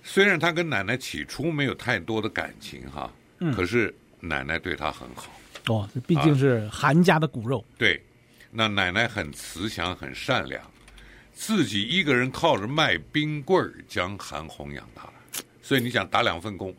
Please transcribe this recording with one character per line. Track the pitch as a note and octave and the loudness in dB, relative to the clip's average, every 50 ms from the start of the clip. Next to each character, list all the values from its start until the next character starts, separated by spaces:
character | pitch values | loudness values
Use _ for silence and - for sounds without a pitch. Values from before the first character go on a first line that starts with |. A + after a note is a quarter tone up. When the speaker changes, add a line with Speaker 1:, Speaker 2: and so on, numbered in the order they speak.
Speaker 1:
虽 | _ - - G3 G3 | _ 0 4 4 6
然 | G#3 F#3+ D#3+ | 6 6 4
他 | D3 F3 | 2 2
跟 | E3 E3+ F3 | 2 0 -2
奶 | D#3+ C3+ G2 | 0 0 -2
奶 | G2 F#2 B2 | 0 0 -2
起 | B2+ - - - D2+ D2 | -4 -4 -8 -8 -8 -8
初 | - - - C3 E3+ | -8 -8 -4 -4 -2
没 | D#3+ C#3+ C#3+ | 0 0 0
有 | B2+ - | -2 -2
太 | - - B2 B2 G2 | -4 -2 -2 -2 -2
多 | F2 - A2+ A2 | -2 -2 -4 -2
的 | G#2 | -2
感 | G#2+ - - D#2+ D2+ - - | -2 -4 -4 -6 -6 -10 -14
情 | - - - C2 C2 C2+ | -16 -14 -14 -12 -14 -12
哈， | C#2 C#2+ C2 - - _ _ _ _ | -10 -10 -10 -10 -12 _ _ _ _
Speaker 2:
嗯。 | _ F3+ D#3+ B2 | _ -2 -2 0
Speaker 1:
可 | F#2 F2+ | 0 0
是 | F2 G#2+ A#2+ G#2+ F2 - - _ _ _ _ | 2 2 2 0 0 -4 -10 _ _ _ _
奶 | - F2 D2+ C#2 C2 | -6 -4 -4 -4 -2
奶 | C#2+ D#2+ | -2 -4
对 | E2 - F2+ D#2+ | -4 -2 -4 -4
他 | D2 D2 D2+ | -2 -4 -4
很 | C#2 - B1 B1 B1 | -4 -6 -14 -14 -14
好。 | - - - - - - - - - - | -16 -16 -18 -20 -20 -20 -20 -20 -10 -4
Speaker 2:
哦， | - A2+ G#2+ G2+ G#2 - | 0 0 0 -2 -2 -6
这 | C3 | -8
毕 | A#2+ - F3 D#3 C#3+ | 0 0 2 4 6
竟 | D#3+ D3 | 4 6
是 | C3 C3+ C#3 B2 A2+ G#2 G#2+ | 6 4 4 4 2 0 -4
韩 | - - - C#3+ C#3+ E3+ F3+ | -6 0 2 4 6 8 8
家 | F3+ E3+ D#3 | 6 6 4
的 | D#3 | 2
骨 | D3+ - B2+ G#2 | 0 -2 -6 -4
肉。 | A#2 C3+ A2 | -4 -4 -4
Speaker 1:
啊。 | - _ - | -6 _ -4
对， | _ A#2+ G2+ E2 - - _ _ _ _ _ _ _ - _ | _ 2 2 2 2 -4 _ _ _ _ _ _ _ -20 _
那 | - A2 A2+ | -2 0 0
奶 | A2 G2+ G2 F#2+ F2+ | 2 2 2 2 2
奶 | F2 G#2+ A#2+ | 2 2 0
很 | A#2 - G#2+ E2+ D2 | 0 0 -4 -6 -6
慈 | C#2 - - - - D#2+ F#2+ A2 | -8 -12 -14 -14 -8 -6 -6 -6
祥， | - F2+ E2+ F2+ F2+ | -2 -2 -2 -2 -4
很 | - D#2 C2+ C2 | -4 -8 -10 -10
善 | - - - C3 A2+ D#2+ C2 | -8 -2 0 0 0 0 -4
良， | C2 - - - _ - - - - - - - - - - - _ | -8 -12 -12 -16 _ -20 -20 -20 -20 -20 -20 -20 -20 -20 -20 -20 _
自 | - - - A3 G3+ C#3+ | -12 -4 0 2 2 2
己 | G2 G#2 G2+ G#2 | 2 2 -2 -2
一 | A#2 D#3+ F#3+ F#3 | 0 0 0 2
个 | C#3+ C3 | 4 4
人 | B2 B2 C3 | 4 2 0
靠 | C3 - - E3+ C#3 | 0 2 4 4 4
着 | G2+ G2 | 4 0
卖 | A#2 C#3+ D#3 D#3 C3 E3 E3 D3+ - | -2 0 2 2 2 2 0 -2 -4
冰 | - D3+ D3+ D3+ D3+ D3 C3+ | -2 -2 -2 -2 -4 -6 0
棍 | C3 F#3+ F3 A#2+ | 2 2 2 2
儿 | F2 - - - | 0 -6 -14 -18
将 | - - G2 F2+ F#2 G2+ | -8 -4 -4 -2 -2 -4
韩 | F#2 - - D2+ D2 D#2+ | -10 -12 -10 -10 -10 -10
红 | D2+ - - D2 C#2+ C#2+ | -10 -12 -12 -12 -10 -10
养 | C2 G#1 - - | -12 -14 -16 -20
大 | - - | -20 -20
了。 | - - - - - - - - _ _ - | -20 -20 -20 -20 -10 -10 -10 -10 _ _ -20
所 | - - C#3 | -2 0 2
以 | C3 | 2
你 | A#2 | 2
想 | B2 A#2+ A#2+ G2 | 2 0 -2 -2
打 | G2+ - G#2 A#2+ | 2 2 2 2
两 | G#2+ E2+ F2 | 2 0 -2
份 | E2+ A2 G2+ | -6 -8 -8
工， | E2+ G2 F#2+ F#2 | -8 -8 -10 -10